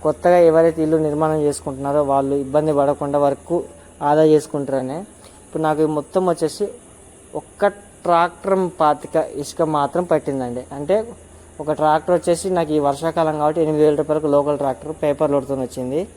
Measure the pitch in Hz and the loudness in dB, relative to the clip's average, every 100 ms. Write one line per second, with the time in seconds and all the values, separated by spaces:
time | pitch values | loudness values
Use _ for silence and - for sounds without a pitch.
0 | 156 151 175 175 170 160 165 160 156 160 | -2 0 4 6 6 6 4 2 0 2
1 | 156 147 156 156 147 139 - 135 139 147 | 0 0 0 0 0 -2 -8 -8 -2 0
2 | 143 135 139 143 135 147 156 143 139 139 | 2 0 0 -2 0 0 2 2 0 0
3 | 143 143 143 139 - 170 - - - - | -2 0 0 0 -4 -6 -6 -16 -20 -6
4 | 147 151 156 151 147 147 135 135 127 151 | 0 4 6 4 2 -6 -4 -4 -4 -10
5 | 208 - - - - 160 156 151 156 151 | -12 -20 -20 -20 -12 -4 -2 0 0 0
6 | 143 190 185 165 156 - 208 - - - | -2 -2 0 0 -4 -4 -8 -8 -20 -20
7 | - - - 156 - - 202 202 - - | -20 -20 -14 -14 -14 -2 -2 -2 -20 -10
8 | 170 170 170 175 196 190 180 180 151 147 | 0 2 2 -2 -2 0 0 0 0 0
9 | - 165 147 - 143 - 160 151 139 170 | -2 -4 -4 -8 -12 -4 -2 0 -2 -2
10 | 180 156 151 135 123 120 127 139 147 208 | 0 -2 0 -6 -6 -8 -12 -12 -2 -2
11 | 226 - - - - - 151 147 151 156 | -2 -14 -20 -20 -20 -12 -6 -2 2 0
12 | 156 175 175 170 196 180 156 151 143 139 | 2 0 0 -2 -2 -2 0 0 0 -2
13 | 165 160 160 151 151 156 156 151 151 147 | -4 -2 -2 0 -2 0 0 2 2 2
14 | 151 151 151 143 143 147 139 131 147 156 | -2 -2 2 2 2 -2 -2 -4 -10 -6
15 | 151 143 151 143 131 135 123 - 127 143 | -4 0 0 0 -2 -6 -6 -8 -6 -6
16 | 202 | -6